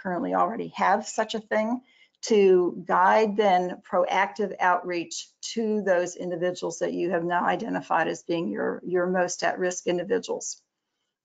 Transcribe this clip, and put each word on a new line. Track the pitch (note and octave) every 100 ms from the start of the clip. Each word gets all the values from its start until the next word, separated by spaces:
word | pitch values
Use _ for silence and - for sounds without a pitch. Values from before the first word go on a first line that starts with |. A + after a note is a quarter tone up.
currently | F#3+ F3 F3+
already | F#3 F3 A3+ E3+
have | F3+ F#3 G#3 A3+
such | - A3 A3
a |
thing, | - G#3+ A3 B3 - _ _ _
to | - A3 F#3+ F#3 F3 - E3+
guide | F3+ F#3+ G#3+ A3 G3+
then | G#3 F3+ F3+ F#3 -
proactive | F#3+ F3+ F#3 G3+ - G3 -
outreach | F3+ F3+ F3+ F3 E3 - - _
to | - A3+ A3 G#3+
those | G3 F3 F3 -
individuals | F3+ E3+ F3+ F3+ F3 E3
that | F3
you | F3 F3
have | F3+ E3+
now | F3 F3+
identified | F3+ A3 F#3 - E3+ E3
as | E3
being | - E3+ F3+
your, | - - - -
your | F3+ F3+
most | F#3 F3+ -
at-risk | E3+ F3+ F3+ F3+ -
individuals. | F3 G3 F3+ - - - - _ _ _ _ _ _